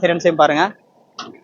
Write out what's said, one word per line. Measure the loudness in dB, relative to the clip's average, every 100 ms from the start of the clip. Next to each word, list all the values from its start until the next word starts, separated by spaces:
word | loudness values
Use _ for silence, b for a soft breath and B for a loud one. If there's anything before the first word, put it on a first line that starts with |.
ஃப்ரேம்ஸையும் | 0 0 0 2
பாருங்க. | 2 2 -2 -4 _ _ _ -20 -18 -20